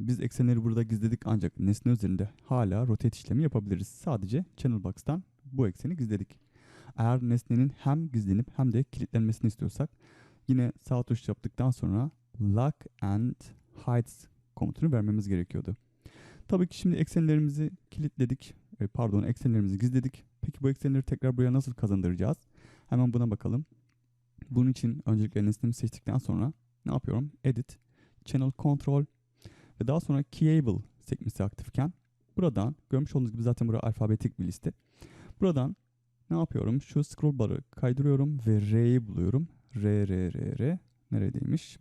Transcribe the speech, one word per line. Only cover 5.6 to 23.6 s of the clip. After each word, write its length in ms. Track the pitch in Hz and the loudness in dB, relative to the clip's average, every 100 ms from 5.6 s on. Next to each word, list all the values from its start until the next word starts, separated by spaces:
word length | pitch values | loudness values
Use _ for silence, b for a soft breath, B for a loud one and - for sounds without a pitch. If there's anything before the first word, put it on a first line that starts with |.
| 113 | 0
ekseni 280 | - 147 170 | 0 -6 -4
gizledik. 420 | 113 101 98 - B B B B B B | -4 -4 -8 -16 B B B B B B
Eğer 260 | 113 127 | 0 2
nesnenin 500 | 123 120 - 120 135 - | 2 0 2 2 2 0
hem 300 | 139 147 165 | 0 0 0
gizlenip 420 | 120 101 98 127 - | -2 2 0 0 0
hem 160 | 131 | 0
de 120 | 113 | 2
kilitlenmesini 640 | 139 - - 117 110 110 117 | 0 -4 -2 0 0 0 -2
istiyorsak 420 | - - - 151 _ B B B B B | -2 -4 -4 -6 _ B B B B B
yine 240 | 127 123 - | 2 2 -2
sağ 200 | - 123 | -4 -2
tuş 260 | - 113 - | 0 -2 -2
yaptıktan 420 | 104 - - 131 | -6 -6 -2 0
sonra 400 | 127 87 98 143 - _ 113 | 0 0 0 -2 -6 _ -4
Lock 460 | 104 104 139 - - - | 0 2 0 -2 -10 -6
and 320 | 101 104 120 - - - _ - | -2 0 -2 -4 -14 -20 _ -10
Hide 520 | - 120 113 - - _ _ - | -2 0 -2 -8 -20 _ _ -6
komutunu 360 | - - 160 | -6 -2 0
vermemiz 360 | 123 104 107 101 | 0 0 0 0
gerekiyordu. 480 | 92 87 - - 107 _ _ B B B B B | -2 -2 -6 -6 -10 _ _ B B B B B
Tabii 200 | 190 180 | 0 0
ki 100 | - | 0
şimdi 180 | 185 170 | 0 0
eksenlerimizi 720 | 156 170 160 151 151 143 156 - _ | 0 2 2 4 2 0 -4 -6 _
kilitledik, 640 | - 151 - 123 131 - - _ - | -8 -6 -2 -2 -2 -8 -20 _ -8
e, 60 | 104 | -6
pardon, 360 | - 117 101 | -2 0 0
eksenlerimizi 560 | - 120 131 113 98 95 | 0 -2 0 2 2 0
gizledik. 460 | 123 127 127 - - _ | 0 0 -2 -6 -20 _
Peki 220 | - - | -10 -2
bu 80 | 135 | -2
eksenleri 320 | 135 139 135 | 0 0 -2
tekrar 340 | - 131 131 123 | -2 -2 0 2
buraya 160 | 123 | 2
nasıl 200 | 131 135 | 2 0
kazandıracağız? 640 | 120 104 98 87 90 98 160 _ B B B B | -2 0 2 0 0 0 -2 _ B B B B
Hemen 260 | 123 127 | 2 4
buna 180 | 117 117 | 2 0
bakalım. 340 | 107 - 120 | -2 -2 -4